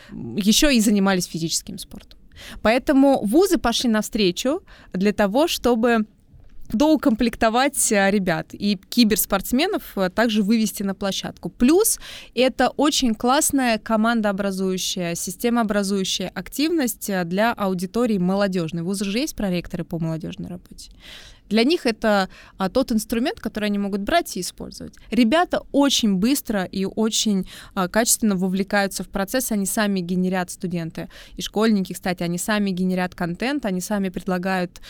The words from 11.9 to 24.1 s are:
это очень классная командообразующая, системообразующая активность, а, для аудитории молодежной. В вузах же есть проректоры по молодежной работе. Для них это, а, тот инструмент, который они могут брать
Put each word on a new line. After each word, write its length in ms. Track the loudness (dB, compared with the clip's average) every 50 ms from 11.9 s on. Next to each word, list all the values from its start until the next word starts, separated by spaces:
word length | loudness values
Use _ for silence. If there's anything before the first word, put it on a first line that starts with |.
| 0 -4 -6 -16 -16 -16 -16 -8 -2
это 360 | 0 0 0 2 2 0 0
очень 440 | 2 2 2 2 2 2 0 0 0
классная 640 | 0 0 2 2 2 2 2 0 0 2 0 0
командообразующая, 1400 | -2 -2 -2 0 2 2 2 2 2 0 0 -2 -2 -2 -4 -2 -2 -2 -2 -2 -4 -4 -6 -4 -4 -4 -4 -4
системообразующая 1160 | -6 -8 -10 -8 -4 -2 0 0 0 0 0 0 -2 0 0 -2 -2 -2 -2 -4 -4 -6 -6 -8
активность, 760 | -10 -10 -8 -4 -2 0 0 2 0 0 -2 -4 -6 -6 -4
а, 140 | -2 -2 -2
для 260 | -2 0 0 2 0
аудитории 640 | 0 0 -2 -2 -2 -2 -4 -4 -2 0 0 0 2
молодежной. 640 | 2 2 0 2 2 0 0 0 -2 -4 -4 -4 -6 -4
В 20 |
вузах 240 | -4 -4 -4 -4 -4
же 100 | -2 -4
есть 160 | -4 -4 -4
проректоры 480 | -4 -2 -2 -2 -4 -4 -6 -8 -10 -8
по 160 | -6 -6 -4
молодежной 500 | -4 -4 -4 -6 -8 -10 -10 -10 -12 -12
работе. 420 | -12 -14 -16 -20 -20 -20 -20 -20 -20 -20 -20 -20 -20 -20 -20 -20 -20 -18 _ 0
Для 160 | 2 2 4
них 200 | 4 2 2 0
это, 440 | -2 -2 0 0 2 2 2 2 -2 -6 -20 -20 -18 -6
а, 120 | -4 -4 0
тот 240 | 0 0 0 2 0
инструмент, 480 | -2 -2 -2 -2 -2 -2 -2 -4 -6
который 240 | -10 -8 -6 -4 -2
они 120 | -2 -2
могут 220 | -2 -2 -4 -4 -4
брать 380 | -2 2